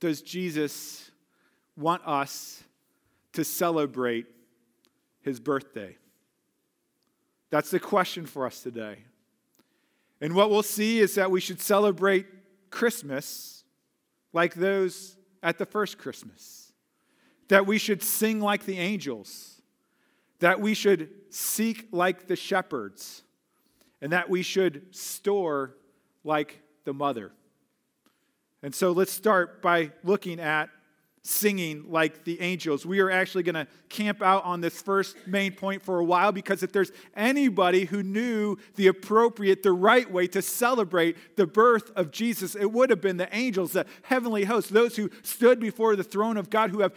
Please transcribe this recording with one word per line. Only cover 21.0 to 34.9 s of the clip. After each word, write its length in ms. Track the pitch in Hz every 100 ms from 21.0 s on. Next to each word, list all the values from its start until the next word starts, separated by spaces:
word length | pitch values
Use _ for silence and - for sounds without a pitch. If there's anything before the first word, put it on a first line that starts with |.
| 156 - _
seek 560 | - - - 226 214 -
like 340 | 175 180 175 -
the 80 |
shepherds, 880 | 180 - 190 - 135 101 - - - _ _ _ _ _ _ _ _
and 100 | 143
that 180 | 175 175
we 140 | 180
should 500 | 175 190 180 147 -
store 840 | - - - 202 202 170 143 131 - _ _ _ _
like 360 | 147 151 147 - _ _
the 100 | -
mother. 380 | 139 143 117 95 - _ _ _ _ _ _ _ _ _ _ _ _
And 100 | 143
so 160 | - 185
let's 220 | 175 185
start 500 | - 220 190 175 -
by 300 | 180 170 156 -
looking 380 | 175 196 185 170
at 300 | 156 156 156 _ _ _ _ _
singing 680 | - - 208 196 170 151 151
like 340 | 160 160 156
the 160 | - 170
angels. 460 | 175 180 165 143 170
We 140 | 196
are 100 | 190
actually 320 | 185 185 185
gonna 240 | 175 160 156 _ -
camp 320 | - 214 208
out 220 | 190 196
on 180 | 175 175
this 180 | 170 -
first 340 | -